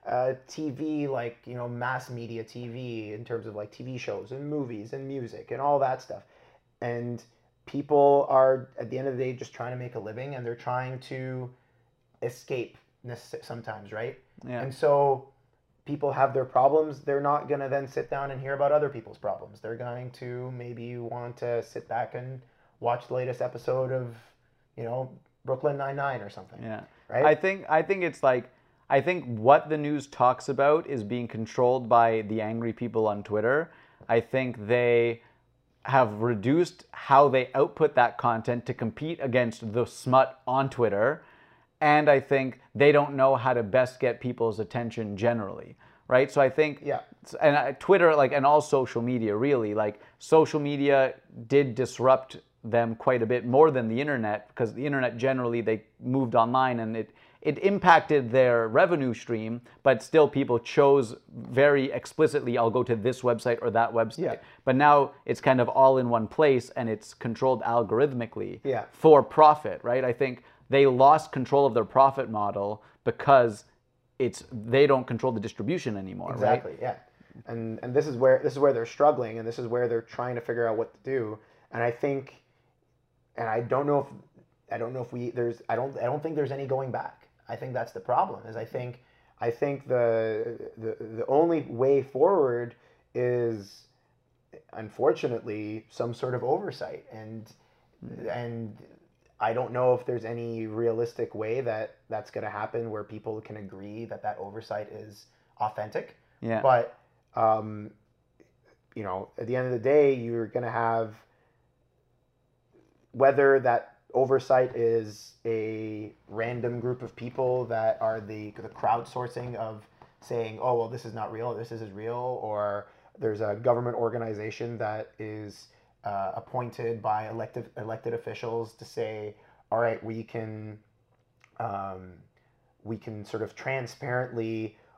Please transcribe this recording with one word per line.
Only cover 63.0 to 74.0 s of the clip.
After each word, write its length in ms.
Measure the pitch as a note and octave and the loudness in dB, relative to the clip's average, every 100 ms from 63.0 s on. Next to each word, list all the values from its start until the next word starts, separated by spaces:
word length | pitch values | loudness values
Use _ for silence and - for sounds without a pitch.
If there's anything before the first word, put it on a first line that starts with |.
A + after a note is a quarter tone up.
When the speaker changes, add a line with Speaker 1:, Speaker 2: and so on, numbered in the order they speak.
| A2 A#2+ | 0 0
Speaker 2:
website 380 | B2 A#2 B2+ A#2 | 0 0 0 0
or 80 | A#2+ | 0
that 240 | A2 A#2 | 2 2
website." 240 | A2+ A2+ C#3 | 2 -2 -2
Speaker 1:
Yeah. 180 | E3 - - - | -6 -6 -12 -8
Speaker 2:
But 140 | - C3 | 0 4
now 340 | D3 D3 C3+ - - | 6 6 4 -4 -6
it's 140 | A#2 | -2
kind 220 | - B2+ | 2 2
of 80 | A#2+ | 2
all 300 | - C3+ C3 | 6 6 6
in 100 | B2 | 2
one 160 | A#2 G#2+ | -2 -2
place 440 | - D3+ C3 - | 2 4 4 0
and 180 | - A2+ | -8 -4
it's 240 | G#2+ - | -6 -8
controlled 480 | - A#2+ A2 C3 B2 | -10 -8 -2 0 0
algorithmically 1000 | A#2 A#2+ G#2+ A2 C#3+ B2+ A2+ - G2 F#2 | 0 0 2 2 2 0 -8 -8 -10 -8
Speaker 1:
Yeah. 220 | C#3 A#2+ - | -4 -4 -6
Speaker 2:
for 300 | - D#3+ D3 | 4 8 10
profit, 580 | B2+ - D3+ D3+ A2 F2 | 8 8 8 8 0 -6
right? 200 | A#2+ B2+ | -2 0
I 80 | B2+ | 0
think 320 | A#2+ C3+ A#2+ _ _ _ | 0 -2 -4 _ _ _
they 200 | C3+ C#3 | 6 6
lost 440 | B2 C3+ D#3 - | 8 8 8 2
control 360 | C#3 B2 C#3 C#3 | -6 2 4 4
of 80 | A#2 | 2
their 100 | G#2 | 0
profit 460 | C3 C3+ C3+ B2+ | 6 6 4 -6
model 500 | A2 G2+ G2+ G2+ G#2+ _ _ | -4 -4 -2 -4 -6 _ _
because 640 | - - - C#3 A#2+ G#2 - _ _ _ | -6 -4 6 8 6 0 -16 _ _ _